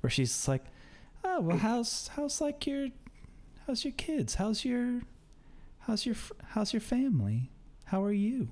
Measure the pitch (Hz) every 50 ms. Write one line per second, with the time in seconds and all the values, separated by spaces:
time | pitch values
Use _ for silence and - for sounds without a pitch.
0 | - 127 - - 131 117 - - - - 139 131 - - - - - - - -
1 | - - - - - 381 370 339 202 165 175 170 208 214 233 240 240 - - -
2 | - - - - 294 285 - - 311 294 285 294 - 294 277 277 277 262 - -
3 | - - - - - - - - - - - - - - 262 226 - 294 - -
4 | - - 311 294 - 107 - - 190 214 220 208 - 254 247 247 240 247 247 240
5 | - - - - - - - - - - - - - - - - - - 220 208
6 | - 247 226 - - - - - - - - 220 208 - - 226 208 - 247 247
7 | 262 277 220 135 101 98 104 117 127 - - - - - - - - - - 190
8 | 196 202 208 202 202 214 254 262 208 117